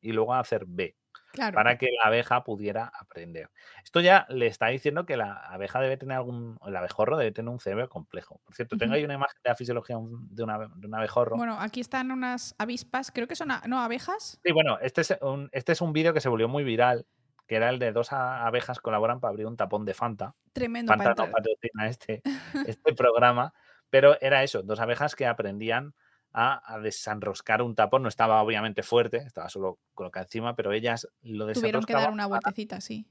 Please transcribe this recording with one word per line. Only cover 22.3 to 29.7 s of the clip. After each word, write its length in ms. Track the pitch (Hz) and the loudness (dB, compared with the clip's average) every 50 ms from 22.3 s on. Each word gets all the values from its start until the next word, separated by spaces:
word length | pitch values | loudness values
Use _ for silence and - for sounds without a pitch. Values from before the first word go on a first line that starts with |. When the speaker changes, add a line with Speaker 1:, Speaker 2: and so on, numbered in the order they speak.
| 277 269 - - - - 277 | -6 -6 -10 -8 -6 -6 -4
Speaker 1:
este 300 | - - - _ 156 147 | -4 -6 0 _ 0 2
programa, 600 | - 127 123 113 120 120 123 123 120 123 147 - _ _ _ - _ _ _ | 4 4 6 6 8 6 6 6 4 0 -2 -4 _ _ _ -20 _ _ _
pero 320 | - 135 139 143 147 147 | 4 8 10 10 8 8
era 220 | - 135 143 135 131 | 4 4 4 4 4
eso, 200 | 127 - 110 95 | 2 0 -4 -2
dos 180 | 98 107 104 | -2 -2 -2
abejas 340 | 113 113 120 117 147 151 - | 0 -2 0 0 0 -2 -2
que 120 | - 139 | -2 -2
aprendían 680 | 123 117 - 110 101 98 104 107 110 113 123 139 147 143 _ _ _ _ _ _ _ _ | -2 0 0 -2 -6 -4 -6 -2 -2 -2 -2 -2 -6 -16 _ _ _ _ _ _ _ _
a, 420 | 113 117 127 139 120 _ - 113 | 0 2 2 0 -2 _ -12 -12
a 60 | 110 | -6
desenroscar 840 | 107 110 104 - - - 107 107 101 101 95 - - - 113 110 123 | -6 -4 -4 -4 -6 -6 -6 -4 -4 -6 -6 -6 -4 -2 0 0 0
un 140 | 120 113 | -2 2
tapón. 260 | 107 113 104 - 135 135 | 2 4 4 4 2 2
No 60 | 117 | 2
estaba 340 | - _ 117 113 110 110 107 | 0 _ 4 4 6 6 4
obviamente 400 | 107 113 107 107 113 101 - 101 | 4 2 0 -2 -2 -4 -4 -4
fuerte, 360 | - - 120 117 113 - 117 | 2 4 4 4 4 0 -6
estaba 300 | 143 131 - - - 87 | -6 -6 -14 -12 -12 -12
solo 300 | - 98 95 92 | -8 -4 -4 -4